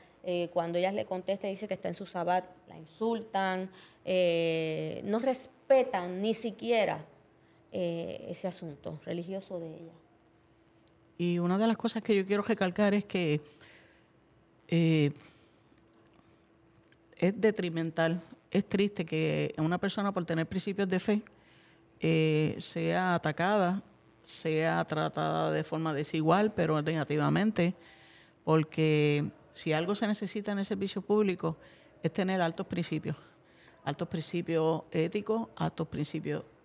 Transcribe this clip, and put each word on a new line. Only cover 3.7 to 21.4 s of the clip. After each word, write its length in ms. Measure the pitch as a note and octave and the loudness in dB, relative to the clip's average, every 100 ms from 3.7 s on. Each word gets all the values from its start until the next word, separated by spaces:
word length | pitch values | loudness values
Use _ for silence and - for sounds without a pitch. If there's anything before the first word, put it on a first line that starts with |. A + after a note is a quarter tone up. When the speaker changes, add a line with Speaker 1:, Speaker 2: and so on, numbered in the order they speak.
| - - - - | -10 -20 -12 -2
Speaker 1:
eh, 960 | F#3 F3 E3+ E3 D#3+ D#3+ D#3 D#3 - G3+ | 2 4 2 2 0 -2 -4 -4 -6 -4
no 140 | G#3+ | -2
respetan 1040 | C4 B3+ - - - C4+ B3+ G3+ F3 F3+ | 0 -2 -4 -6 4 4 4 0 -4 -2
ni 120 | G#3+ | 0
siquiera, 720 | A3 A3+ G3 A3+ A#3 F#3 D3+ D#3 - _ _ _ _ _ | 0 -4 -4 0 2 2 0 -8 -20 _ _ _ _ _
eh, 560 | - F3 E3+ E3 - - | -4 -4 -4 -6 -10 -10
ese 180 | F3 F#3 | -8 -8
asunto 520 | F3 E3 C#3+ E3+ D#3 | -8 -12 -12 -12 -10
religioso 560 | - E3+ E3+ F#3+ F#3+ F3+ | -8 -8 -6 -8 -8 -10
de 80 | E3 | -10
ella. 260 | D#3+ E3 E3 _ _ _ _ _ _ _ _ _ _ _ - | -14 -18 -20 _ _ _ _ _ _ _ _ _ _ _ -4
Speaker 2:
Y 220 | F3 F3 | -2 0
una 180 | F3 F#3+ | 2 2
de 80 | A3+ | 2
las 100 | A3 | 2
cosas 280 | A3+ A3+ | -2 -4
que 120 | A3 G3+ | 0 2
yo 100 | F#3+ | 2
quiero 180 | G3+ | 0
recalcar 500 | G3+ G#3 F#3 F3+ G#3 | 0 0 0 2 2
es 120 | G3+ G3+ | 2 0
que, 360 | F#3 E3 D3 - - - - - _ _ _ _ _ _ _ - | 0 2 0 -2 -20 -20 -20 -20 _ _ _ _ _ _ _ -2
eh, 440 | E3 D#3+ D#3+ C#3+ - - - _ _ _ _ _ - _ - _ _ _ _ _ _ _ _ _ - | 2 4 6 4 0 -14 -20 _ _ _ _ _ -20 _ -20 _ _ _ _ _ _ _ _ _ 0
es 220 | F3+ G3+ | 0 4
detrimental, 840 | G#3+ G#3+ F3+ E3 E3 D#3+ E3 F3 - - - | 2 2 -2 -2 -2 2 2 0 -4 -20 -2
es 160 | G#3 - | 0 2
triste 360 | G3 G3+ - E3 | 2 2 0 -4
que 500 | D#3+ D#3 D3+ D3 - | 0 0 0 -2 0
una 200 | D#3 F3+ | 0 0
persona 340 | G3 G#3 G3+ | -2 -2 -2
por 120 | G3 E3+ | -2 -2
tener 200 | E3 D#3+ | -2 -2
principios 400 | F#3+ G3+ G3 G3 | -4 -4 -2 0
de 120 | F#3 | 0
fe 220 | - G#3 - _ | 2 0 0 _